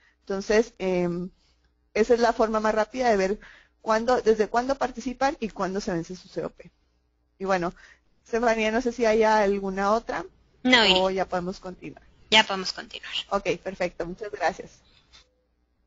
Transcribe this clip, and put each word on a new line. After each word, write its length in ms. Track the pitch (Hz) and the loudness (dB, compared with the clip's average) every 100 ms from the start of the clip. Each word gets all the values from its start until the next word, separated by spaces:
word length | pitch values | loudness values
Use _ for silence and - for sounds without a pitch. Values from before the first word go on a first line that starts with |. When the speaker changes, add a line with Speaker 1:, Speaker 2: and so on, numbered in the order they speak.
| _ _ | _ _
Speaker 1:
Entonces, 540 | - 196 202 214 240 - | -8 -6 2 2 2 -2
em, 500 | 190 180 175 175 180 _ _ _ _ _ _ | -2 0 -2 -4 -8 _ _ _ _ _ _
esa 220 | 202 226 | -2 2
es 60 | 233 | 4
la 120 | 233 | 4
forma 280 | - 220 220 | 2 2 2
más 140 | 214 | 0
rápida 360 | 220 214 254 247 | 0 -2 0 2
de 60 | 208 | 2
ver 240 | 190 214 - - _ _ | 2 -2 -10 -20 _ _
cuándo, 400 | - 220 233 247 | -2 0 2 2
desde 260 | 214 220 202 | 4 2 2
cuándo 280 | 233 254 269 | 0 -2 -2
participan 600 | 254 247 254 247 269 330 | -4 -6 -10 -2 -2 -2
y 120 | 214 | -8
cuándo 300 | - 180 190 | -4 -4 -4
se 120 | 208 | -4
vence 240 | 170 165 185 | -4 -6 -12
su 120 | - | -12
C 160 | - | -8
O 60 | 156 | -8
P. 200 | - 180 _ _ _ _ _ _ - | -10 -20 _ _ _ _ _ _ -10
Y 60 | |
bueno, 300 | 190 190 170 - - _ _ _ | -2 0 -2 -8 -20 _ _ _
Estefanía, 460 | - 226 240 226 214 | -6 -2 0 0 0
no 100 | 226 | 0
sé 120 | 247 | -2
si 120 | 233 | 0
haya 380 | 226 220 220 214 | 2 4 4 4
alguna 500 | 202 202 196 190 202 | 2 0 -2 -2 0
otra. 320 | 226 233 285 370 _ _ _ | 0 -2 -10 -10 _ _ _
Speaker 2:
No, 200 | 254 254 | 2 4
Speaker 1:
¿O 280 | 208 185 190 | 6 4 2
Speaker 2:
Iris. 60 | 190 | 0
Speaker 1:
ya 120 | 175 | -2
podemos 320 | 185 175 196 | -4 -4 -8
continuar? 420 | 190 180 165 - _ _ - | -12 -14 -16 -18 _ _ 0
Speaker 2:
Ya 140 | 214 | 2
podemos 280 | 214 190 185 | 4 0 -8
continuar. 400 | - 151 - - - - | -10 -14 -16 -12 -10 -4
Speaker 1:
Ok, 300 | 202 196 170 | -4 -2 -4
perfecto. 440 | 190 190 180 - 170 | -4 -6 -6 -6 -10
Muchas 240 | 185 208 | -10 -12
gracias. 400 | 208 170 180 170 _ _ _ _ - _ _ _ _ _ _ | -4 -4 -4 -12 _ _ _ _ -20 _ _ _ _ _ _